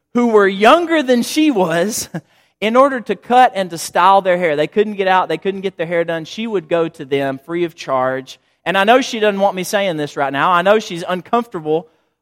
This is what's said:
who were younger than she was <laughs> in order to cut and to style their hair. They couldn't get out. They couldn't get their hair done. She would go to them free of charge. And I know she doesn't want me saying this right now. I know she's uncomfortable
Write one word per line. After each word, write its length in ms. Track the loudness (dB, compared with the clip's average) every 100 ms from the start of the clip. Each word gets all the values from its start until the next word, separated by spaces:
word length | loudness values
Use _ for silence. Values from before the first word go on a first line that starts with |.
| _
who 140 | -2 2
were 200 | 4 4
younger 560 | 4 4 4 4 0
than 180 | 2 0
she 300 | 0 0 2
was 580 | 2 0 0 -2 -4 -8 -12 -14 _
<laughs> 260 | _ -6
in 140 | 0 2
order 240 | 2 0
to 160 | -6 -8
cut 360 | 2 4 4 2
and 140 | -6
to 80 | -8
style 440 | -4 2 4 4
their 160 | 2 0
hair. 180 | 0 0
They 120 | 0
couldn't 280 | 0 -2 -2
get 120 | 0
out. 220 | 0 0
They 80 | -4
couldn't 240 | -6 -6
get 160 | -8 -8
their 80 | -4
hair 180 | -4
done. 220 | -2 -6 -8
She 220 | -10 -6
would 200 | -6 -2
go 220 | -2 -2
to 160 | -6 -4
them 320 | -4 -2 -6
free 260 | -8 -6
of 120 | -6 -6
charge. 640 | -4 -2 0 -4 -8 -20 _ _ -4
And 120 | 0
I 60 |
know 160 | 4 2
she 200 | 2 -2
doesn't 200 | -2 0
want 160 | -2 -2
me 80 |
saying 340 | -4 -4 -2 -4
this 200 | -6 -4
right 160 | -2
now. 180 | 0 2
I 120 | 2
know 160 | 2 2
she's 240 | 0 -8 -6
uncomfortable 800 | -8 -4 -4 -4 -8 -4 -4 -4 _ _ _